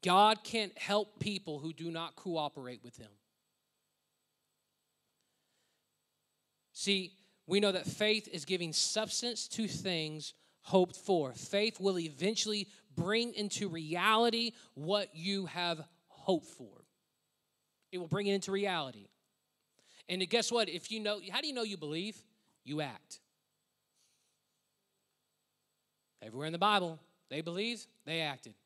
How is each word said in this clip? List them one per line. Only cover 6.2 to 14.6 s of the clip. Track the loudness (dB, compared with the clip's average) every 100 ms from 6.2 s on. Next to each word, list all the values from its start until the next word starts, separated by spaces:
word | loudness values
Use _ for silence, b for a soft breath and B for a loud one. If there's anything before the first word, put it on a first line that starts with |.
| _ _ _ _ _
See, | -6 2 2 0 b b b 0
we | 4
know | 4
that | 2 -4
faith | 0 2 2 -2
is | -10
giving | -4 -2 0
substance | 0 0 0 -2 -2 -4 -6 -8
to | -4 -4
things | -2 -2 -2 -2 -6 -10 b b b
hoped | 2 4 4 0
for. | 0 2 2
Faith | -6 -2 0 0 0
will | 0 0
eventually | -2 -2 0 0 0 -2 -4 B B
bring | -4 0 2 0
into | -2 -4 -2 -4
reality | -4 -4 2 4 6 6 4 -2 B